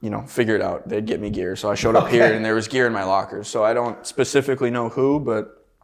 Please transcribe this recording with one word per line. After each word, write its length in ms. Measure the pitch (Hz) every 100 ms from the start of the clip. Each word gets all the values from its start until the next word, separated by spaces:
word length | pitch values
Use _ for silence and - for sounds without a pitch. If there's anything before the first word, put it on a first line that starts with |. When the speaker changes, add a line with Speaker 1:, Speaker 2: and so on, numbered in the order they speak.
Speaker 1:
you 80 | 107
know, 120 | 104
figure 320 | 127 - 113 107
it 60 |
out. 260 | 95 92 -
They'd 160 | 104 107
get 140 | -
me 100 | 104
gear. 260 | 101 90 95
So 140 | 104
I 60 | 101
showed 200 | 117 113
up 120 | -
here 140 | 120 113
Speaker 2:
Okay. 100 | 110
Speaker 1:
and 80 |
there 120 | 110 110
was 120 | 110
gear 200 | 127 123
in 60 |
my 100 | 107
locker. 400 | 95 98 95 101
So 200 | 104 117
I 100 | 107
don't 320 | 120 120 - -
specifically 600 | - 127 143 131 131 123
know 180 | 120 117
who, 300 | 135 135 147
but 460 | 127 107 107 - _ _